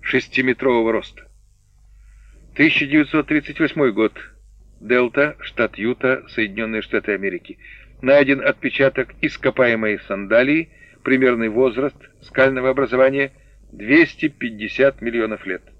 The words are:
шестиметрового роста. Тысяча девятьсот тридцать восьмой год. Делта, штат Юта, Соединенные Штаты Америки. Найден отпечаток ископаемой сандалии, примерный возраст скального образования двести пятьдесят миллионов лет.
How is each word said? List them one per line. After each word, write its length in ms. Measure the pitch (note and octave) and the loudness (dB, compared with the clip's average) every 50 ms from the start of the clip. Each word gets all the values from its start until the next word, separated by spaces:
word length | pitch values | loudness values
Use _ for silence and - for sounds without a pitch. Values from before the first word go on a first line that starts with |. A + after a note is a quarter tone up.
шестиметрового 920 | - - - C3 A#2+ - - B2+ C3 B2+ B2 - - C3+ B2 A#2+ A2+ A2+ A2+ | -8 -2 -2 -2 -2 -2 -4 -2 0 0 -2 0 0 0 0 2 0 0 -2
роста. 360 | G#2+ F#2+ - - - - - _ _ _ _ _ _ _ _ _ _ _ _ - - - - - - - - - - - - - | -4 -4 -8 -20 -20 -20 -20 _ _ _ _ _ _ _ _ _ _ _ _ -20 -20 -20 -20 -20 -20 -20 -20 -20 -20 -20 -20 -2
Тысяча 320 | - C#3+ D#3+ - - D3+ | 0 2 2 2 0 -4
девятьсот 400 | C#3 C#3+ D#3 D3 C#3 - D#3 C#3+ | 0 0 0 0 2 0 -2 -2
тридцать 320 | - D#3 D3+ C#3+ - D3 - | 0 -2 -2 -2 -4 -6 -4
восьмой 340 | D#3+ D3 - D#3+ D3 B2+ G#2 | -4 -4 0 0 0 0 0
год. 200 | G#2 A2 G#2 - - - - - _ _ - - - - _ - - | 0 -2 -2 -2 -6 -20 -20 -20 _ _ -20 -20 -20 -20 _ -20 -20
Делта, 560 | - G#2+ B2 B2 B2 A#2+ - - C#3+ D3+ D3 _ | -4 0 0 2 2 0 0 0 -2 -2 -2 _
штат 360 | - - - - A#2 G#2+ - | -18 -18 -4 -4 -4 -4 -4
Юта, 480 | - G2+ A#2 B2+ - - B2+ C3 - - - | -4 -4 -4 -4 -2 -2 -2 -2 -2 -6 -10
Соединенные 520 | - - A2 G#2 F#2+ G#2 A2+ A2 A2 A2 | -6 -4 -4 -4 -4 -8 -8 -6 -6 -8
Штаты 320 | G#2 - - A2 - - G#2 | -8 -4 -4 -4 -2 -2 -4
Америки. 460 | F#2+ G2 G2 F2+ F2 _ - - _ - - - - - - - - | -4 -4 -6 -6 -6 _ -14 -20 _ -20 -20 -20 -20 -20 -20 -20 -6
Найден 400 | - B2+ C#3 C#3+ C#3+ C3+ C#3 C#3 | 0 4 4 4 6 4 0 0
отпечаток 720 | - D3 C#3 - - C#3+ - - C#3 C3+ - - B2+ - - - | 0 -2 -2 -2 -6 -8 -2 2 0 2 2 0 -6 -6 -6 -6
ископаемой 800 | - - - - - C3+ B2 - B2+ A#2+ A#2 A2+ A2 G#2+ G#2 F#2 - | -6 -6 -6 -2 -4 -4 0 2 2 2 2 0 -2 -2 -4 -4 -6
сандалии, 640 | - G#2 G2 G2+ F#2+ A2 A#2 B2+ C3+ D3 D#3+ E3 D#3+ _ _ - - _ _ _ | -10 -10 -8 -4 2 2 2 4 4 2 0 -2 -4 _ _ -20 -20 _ _ _
примерный 460 | B2+ C3 C3 C3 B2+ B2 A#2 A2+ A2+ | 0 2 4 4 2 2 2 -2 -2
возраст 480 | G#2 A2+ C3 C3 G#2+ A#2+ C3+ C#3+ - - - - _ _ - | 2 2 2 2 2 0 -4 -4 -6 -8 -20 -20 _ _ -20
скального 480 | - - - C3 C3+ C3+ B2+ C3+ C3+ | -8 0 2 2 2 2 0 -2 -2
образования 640 | C3 C3+ C#3 A#2+ A#2+ B2+ C3 C3+ C3+ C#3 C#3 C3+ - _ _ - - - - - - | 0 0 -2 0 2 4 4 4 4 0 -2 -4 -4 _ _ -20 -20 -20 -20 -20 -20
двести 560 | - G2+ G#2+ C#3 D#3+ E3 - - - - D3+ | -16 -2 4 6 6 6 4 0 -6 -6 -6
пятьдесят 760 | - _ - A#2+ A2+ G#2 G#2 G#2 - - C3 C#3 C3+ - - | -6 _ -10 -10 -8 -8 -10 -10 -2 2 2 2 2 0 -8
миллионов 420 | A#2 A2+ A#2+ A2+ A2 G#2+ G#2 - | -6 -2 -2 -2 -2 -4 -8 -8
лет. 180 | F#2+ F#2 F2 _ _ _ _ | -8 -10 -10 _ _ _ _